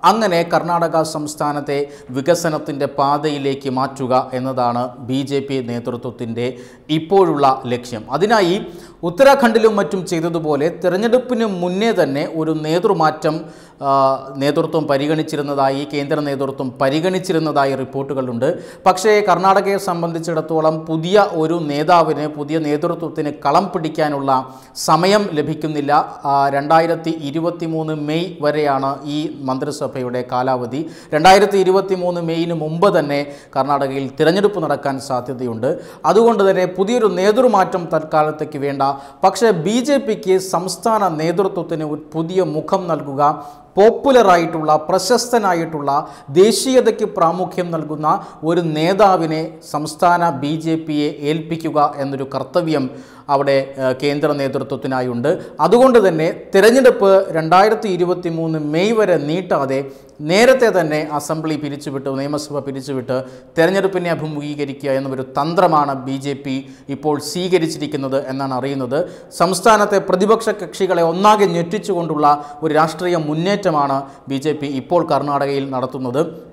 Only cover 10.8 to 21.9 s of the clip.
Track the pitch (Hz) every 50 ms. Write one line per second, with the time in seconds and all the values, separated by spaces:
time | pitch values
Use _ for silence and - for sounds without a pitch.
10.8 | - 180 180 190 220 233 233 254 247 254 254 220 226 220 196 175 175 180 180 190
11.8 | 214 233 220 175 160 135 135 139 160 - - 160 160 160 160 156 151 151 156 180
12.8 | 175 220 196 165 160 156 151 156 - 165 151 165 - - - - - - - _
13.8 | 139 139 139 139 135 135 135 131 - - 143 139 135 143 147 165 160 160 160 165
14.8 | 151 - 143 135 143 147 160 156 156 156 - 143 143 143 143 139 135 135 135 139
15.8 | 147 147 151 147 143 139 160 151 147 143 139 135 139 135 135 135 143 131 123 -
16.8 | 143 135 139 156 160 190 185 185 185 - 180 160 160 156 143 143 139 139 135 131
17.8 | 131 127 - 135 135 135 147 131 131 123 120 117 123 147 175 - - - - -
18.8 | - 180 185 185 - 220 214 208 208 208 175 175 180 190 190 196 196 196 196 190
19.8 | 190 - 175 170 170 170 165 165 160 170 170 156 156 160 165 160 156 156 160 160
20.8 | 160 - 160 160 160 180 190 208 202 - - 165 156 156 165 175 165 147 143 147
21.8 | 151 160